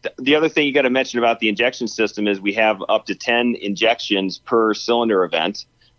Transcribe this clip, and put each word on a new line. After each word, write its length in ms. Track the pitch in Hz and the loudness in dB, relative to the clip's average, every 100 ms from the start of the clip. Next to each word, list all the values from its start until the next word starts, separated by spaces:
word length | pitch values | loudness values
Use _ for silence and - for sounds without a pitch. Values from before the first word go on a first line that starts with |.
Th-, 120 | - - | -10 -6
the 180 | 131 151 | 2 2
other 120 | 156 | 2
thing 180 | 160 147 | 0 2
you 60 | |
gotta 160 | 139 131 | 2 2
mention 300 | 131 131 123 | 0 0 0
about 200 | 117 117 | 2 2
the 100 | 110 | -2
injection 400 | 101 120 - 113 | 0 -2 -2 -8
system 360 | - 107 - 104 | -2 -2 0 -2
is 140 | 98 | 0
we 140 | 98 | -2
have 280 | 101 110 98 - | 0 2 0 0
up 180 | 107 - | -2 -2
to 80 | 98 | -8
ten 400 | - 120 120 117 | 0 0 0 -2
injections 840 | 101 95 110 120 - 101 95 90 | -4 0 0 0 -2 -2 -2 -6
per 340 | - 117 110 | -2 2 2
cylinder 500 | 104 - 120 117 98 | 0 0 0 2 2
event. 420 | 90 82 82 104 - _ _ | 2 0 -2 -6 -16 _ _